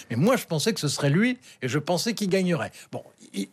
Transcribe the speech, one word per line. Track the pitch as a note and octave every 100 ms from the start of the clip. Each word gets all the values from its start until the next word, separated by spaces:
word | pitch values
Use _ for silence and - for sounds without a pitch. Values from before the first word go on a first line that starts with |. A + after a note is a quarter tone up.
| -
Mais | A#2
moi, | G#3 C4
je | -
pensais | D#3 A3
que | -
ce | D3
serait | - C#3+
lui, | E3+ B3 B3+ - -
et | B2+
je | D3
pensais | D3 F3 A#3 G#3+
qu'il | G3
gagnerait. | F#3+ F3+ D#3+ - - -
Bon, | - - - -
il, | G3 G3